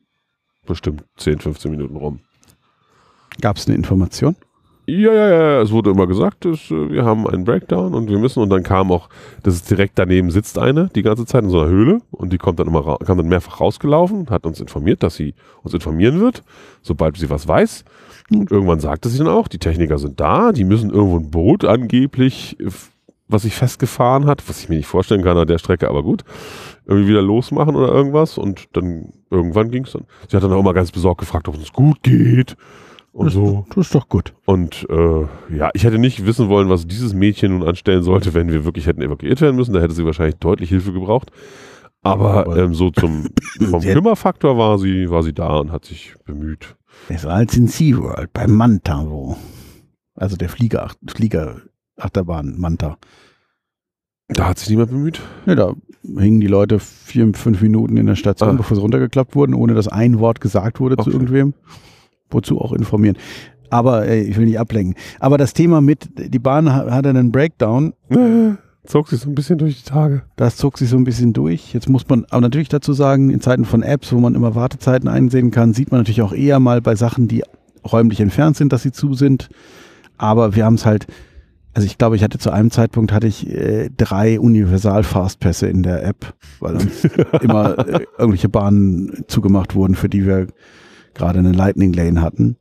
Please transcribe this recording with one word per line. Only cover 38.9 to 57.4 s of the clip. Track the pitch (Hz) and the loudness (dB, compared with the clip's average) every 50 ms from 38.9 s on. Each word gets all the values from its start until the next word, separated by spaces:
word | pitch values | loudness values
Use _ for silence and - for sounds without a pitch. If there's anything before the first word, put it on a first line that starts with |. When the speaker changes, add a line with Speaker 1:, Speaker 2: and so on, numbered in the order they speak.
| 80 78 73 | -2 -2 -4
Speaker 1:
evakuiert | 65 - 69 - 73 123 131 | -6 -6 -6 -4 -4 0 2
werden | 156 147 131 | 2 2 2
müssen. | 127 127 120 101 | 2 0 0 0
Da | 90 | 0
hätte | 82 82 82 | 0 0 -2
sie | 85 85 | -2 -2
wahrscheinlich | 80 78 - 85 78 78 | -4 -2 -2 -2 -2 -2
deutlich | - - 87 98 - - 85 | -2 -2 -2 -2 -2 -2 -2
Hilfe | 95 95 90 98 90 | -2 -2 -2 -2 -6
gebraucht. | 92 92 92 110 127 - - _ - - - - - - - - - - - _ _ _ | -6 -4 -2 -2 -2 -2 -6 _ -20 -20 -20 -20 -20 -20 -20 -20 -20 -20 -20 _ _ _
Aber, | 98 95 98 104 104 101 101 85 | -2 0 2 2 2 2 2 0
Speaker 2:
Aber | 85 85 | 0 0
Speaker 1:
ähm, | 90 92 90 85 | 0 0 0 0
so | 80 90 90 | 0 0 0
zum, | 85 - - 85 80 76 78 - - - - | 2 0 0 0 -2 -4 -6 -4 -4 -4 -4
Speaker 2:
<coughs> | - - - 110 101 | -4 -4 -4 -2 0
Speaker 1:
vom | 87 85 | 0 0
Speaker 2:
sie | 82 95 | 0 0
hat | 95 | 0
Speaker 1:
Kümmerfaktor | 147 185 233 220 - - 190 180 - - 151 131 117 | 2 2 2 0 0 0 -4 -2 0 0 0 2 2
war | 113 110 107 101 | 2 2 2 2
sie, | 95 98 95 92 92 87 | 0 0 -2 -2 -2 -2
war | 85 85 82 | -2 -2 -2
sie | 80 76 | -2 -4
da | 73 82 80 76 76 | -4 -4 -2 -2 -2
und | 73 78 | -2 -4
hat | 82 73 - | -8 -10 -12
sich | - 80 78 - - - _ _ | -14 -18 -20 -20 -20 -20 _ _
bemüht. | - 71 73 76 78 78 - - - - _ _ _ _ - - - | -14 -12 -10 -10 -10 -10 -12 -16 -20 -20 _ _ _ _ -20 -12 -10
Speaker 2:
Besser | 87 82 76 76 | -10 -8 -6 -4
als | 85 98 117 110 - | -2 0 0 0 2
in | 123 120 113 | 2 2 2
SeaWorld, | - - 160 151 123 113 - - - - - - - | 2 2 2 2 2 2 0 -4 -8 -10 -10 -10 -8
bei | 117 - - | -2 0 2
Manta, | 107 107 117 123 110 92 - - 78 69 78 76 | 4 4 4 4 2 2 0 -2 -4 -4 -4 -6
wo, | 76 73 67 65 - - - - - - - - - _ _ _ _ _ _ _ _ | -8 -10 -10 -10 -10 -12 -12 -18 -20 -20 -20 -20 -20 _ _ _ _ _ _ _ _
also | - - 101 101 | -8 -6 -6 -6
der | 85 92 90 | -6 -6 -8
Flieger-, | - - 120 110 - - - - - - - | -4 -2 -2 -2 -2 -4 -6 -8 -12 -16 -18
Fliegerachterbahn | - - - 110 110 107 82 78 71 - - - - _ _ _ _ _ - - 101 - 98 92 85 85 80 76 69 - - | -16 -6 -4 -4 -2 -2 -4 -4 -6 -10 -14 -20 -20 _ _ _ _ _ -12 -12 -6 -4 -4 -4 -4 -6 -6 -6 -8 -6 -6
Manta. | 87 82 82 - 82 76 80 - - _ _ _ _ _ _ _ _ _ _ _ _ _ _ _ _ _ _ _ _ _ _ _ _ - | -4 -4 -4 -4 -4 -8 -8 -10 -16 _ _ _ _ _ _ _ _ _ _ _ _ _ _ _ _ _ _ _ _ _ _ _ _ -8
Speaker 1:
Da | 123 - 92 92 | -4 -2 -2 -2
hat | 90 - | -2 -4
sich | - - | -2 0
niemand | 107 110 117 113 | 0 0 0 0
bemüht? | 127 135 143 165 165 - - - - - - | -2 -4 -4 -4 -6 -8 -12 -18 -20 -6 -2
Speaker 2:
Ne, | 196 185 | 0 0
da | 131 104 92 - - - - - _ - | 2 0 0 -2 -6 -12 -20 -20 _ -18
hingen | - - - 98 104 110 110 | -12 -2 0 2 4 4 4
die | 104 | 4
Leute | 98 98 98 101 107 110 101 | 4 4 2 4 2 2 0
vier, | - - - - _ - - 127 113 110 98 | -2 -4 -12 -20 _ -4 0 2 2 2 2
fünf | - | 0